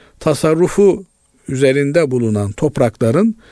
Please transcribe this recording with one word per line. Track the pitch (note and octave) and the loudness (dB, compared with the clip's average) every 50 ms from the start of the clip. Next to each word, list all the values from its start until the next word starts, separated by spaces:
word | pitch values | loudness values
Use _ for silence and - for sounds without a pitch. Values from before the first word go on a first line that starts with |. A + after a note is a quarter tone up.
| - _ _ _ | -20 _ _ _
tasarrufu | - D#3+ D3+ - - D#3 D#3+ D#3+ F3+ F#3 - - G3+ G3 E3+ F#3 F#3+ - _ _ _ _ _ _ _ - | -2 -2 -2 0 0 0 2 2 0 0 2 2 2 2 2 0 -6 -14 _ _ _ _ _ _ _ -8
üzerinde | C3+ C3 C#3 C3+ C3 C#3+ C#3+ C#3+ C#3+ F3 E3 C3+ | -4 0 2 2 2 2 0 0 0 0 0 0
bulunan | B2+ B2 A#2+ A2+ G#2+ G#2 G2+ G2 - | -2 -2 0 0 0 -2 -2 -4 -4
toprakların | - - D3+ - - C3 A2+ - - A#2+ A2+ A#2 D#3+ G#3+ A#3 A3 - - - | -4 -4 -4 0 0 0 0 0 -2 -2 0 2 2 0 0 -2 -4 -12 -20